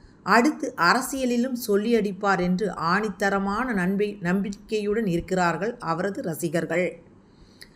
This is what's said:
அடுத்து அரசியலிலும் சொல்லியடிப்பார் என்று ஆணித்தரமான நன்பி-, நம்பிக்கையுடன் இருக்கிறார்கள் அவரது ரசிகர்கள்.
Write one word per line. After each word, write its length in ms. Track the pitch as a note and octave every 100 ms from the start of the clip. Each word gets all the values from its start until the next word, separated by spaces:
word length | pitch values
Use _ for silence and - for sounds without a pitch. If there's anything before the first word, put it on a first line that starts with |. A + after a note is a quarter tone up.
| - -
அடுத்து 500 | F3+ A3+ D4 - - -
அரசியலிலும் 800 | E3+ A#3 B3+ C4+ B3 A#3+ C4 A#3+ -
சொல்லியடிப்பார் 720 | G3+ A3 A3+ G3+ F#3 G3+ F3+
என்று 320 | F3+ F3+ -
ஆணித்தரமான 1000 | - E3 F#3+ G#3+ - G3 G3 G3 G#3 B3+
நன்பி-, 480 | G3 F3+ G3 G#3 G3+
நம்பிக்கையுடன் 840 | F3 G3 G3 - - G#3+ G3+ G#3+ G3+
இருக்கிறார்கள் 720 | E3+ E3+ F#3 E3+ E3 G#3+ A#3+
அவரது 420 | E3 E3 G3 G3+
ரசிகர்கள். 800 | F3+ D3 E3+ E3 D#3+ E3 F3 - - - _ - - - -